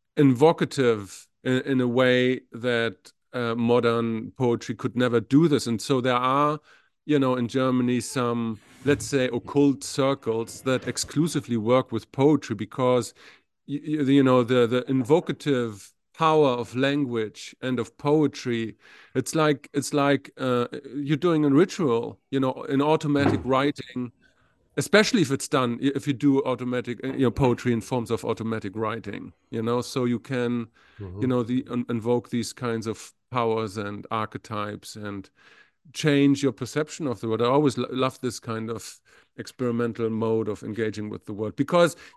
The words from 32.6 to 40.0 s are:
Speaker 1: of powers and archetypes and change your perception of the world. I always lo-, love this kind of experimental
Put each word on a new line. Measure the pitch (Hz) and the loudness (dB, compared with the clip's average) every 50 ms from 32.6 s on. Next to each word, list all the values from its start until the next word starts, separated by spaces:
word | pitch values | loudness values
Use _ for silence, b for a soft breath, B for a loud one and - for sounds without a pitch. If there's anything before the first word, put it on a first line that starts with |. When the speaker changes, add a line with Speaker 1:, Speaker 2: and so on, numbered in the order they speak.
| 127 120 113 113 107 113 | -6 -4 -4 -4 -4 -6
Speaker 1:
of | 104 - - - _ _ _ _ | -8 -8 -12 -20 _ _ _ _
powers | 120 123 117 113 110 110 110 101 95 | -4 -2 0 0 0 -2 -4 -6 -6
and | 110 101 101 104 104 - - | -8 -8 -8 -8 -10 -8 -6
archetypes | 113 110 107 - - 101 - - 107 104 104 104 104 98 - - - | -4 -4 -4 -6 -8 -14 -12 -8 -8 -6 -6 -6 -8 -12 -14 -16 -16
and | 110 104 104 101 98 92 - b b b b b b b b b b _ 147 | -12 -10 -10 -10 -10 -12 -14 b b b b b b b b b b _ -14
change | - - - 151 143 139 143 143 139 139 | -8 -2 2 4 4 6 6 4 4 2
your | 143 131 | 0 -2
perception | - - 123 - - 147 156 - - - 165 | -2 -4 -8 -6 -4 -4 -6 -6 -6 -6 -6
of | 131 113 - | -6 -4 -4
the | 117 113 | -4 -2
world. | 110 110 | 0 0
I | 120 | 2
always | 120 135 147 151 135 113 123 | 2 4 4 4 4 2 0
lo-, | 123 - | -4 -4
love | 123 127 127 131 - - | -2 -2 -2 -2 -4 -4
this | - 120 - - | -6 -6 -6 -8
kind | - 120 110 113 110 113 | -8 -8 -8 -8 -8 -8
of | 113 101 - - - - b b b b b b _ | -10 -10 -12 -14 -18 -20 b b b b b b _
experimental | - 110 - - - 131 123 117 117 120 117 107 - | -16 -16 -14 -8 -4 -2 -2 0 0 -2 -2 -2 -2